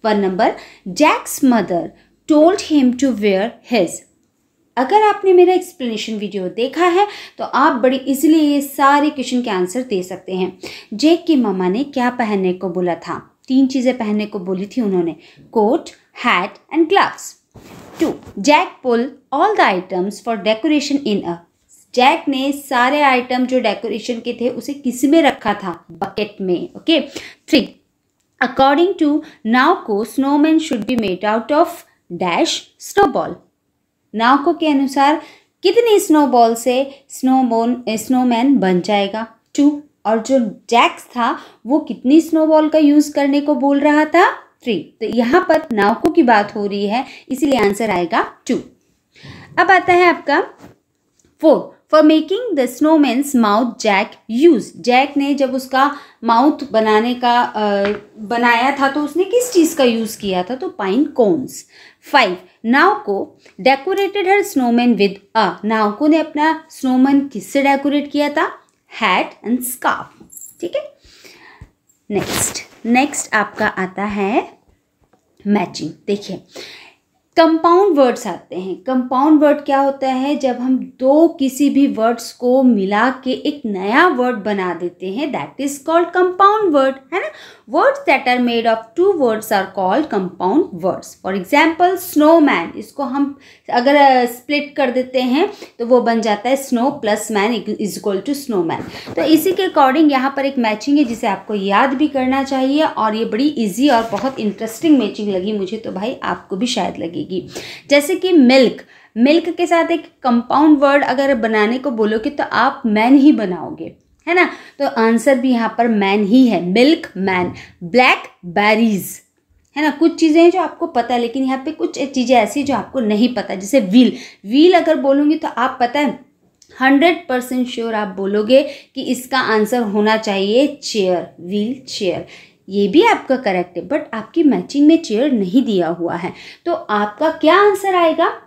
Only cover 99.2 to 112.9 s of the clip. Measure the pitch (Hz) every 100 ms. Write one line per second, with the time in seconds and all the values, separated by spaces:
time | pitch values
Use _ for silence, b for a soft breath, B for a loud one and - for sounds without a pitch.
99.2 | 302 311 339 370 370 330 269 269 311 262
100.2 | 269 277 269 269 226 214 285 285 247 226
101.2 | 226 190 - 214 190 202 262 262 302 277
102.2 | 254 269 269 269 262 294 311 - 214 214
103.2 | 226 214 294 294 214 185 285 233 226 196
104.2 | 247 262 214 190 226 - 330 277 208 -
105.2 | 208 185 190 208 185 214 214 185 214 -
106.2 | - - - 190 233 220 180 - 165 175
107.2 | - 180 - B B B - 285 285 370
108.2 | 370 359 240 269 226 - - b b 220
109.2 | 247 330 339 339 349 339 320 339 - _
110.2 | 254 240 233 262 311 294 277 277 - 254
111.2 | 277 262 220 220 208 254 294 226 214 220
112.2 | 285 285 - - 254 277 233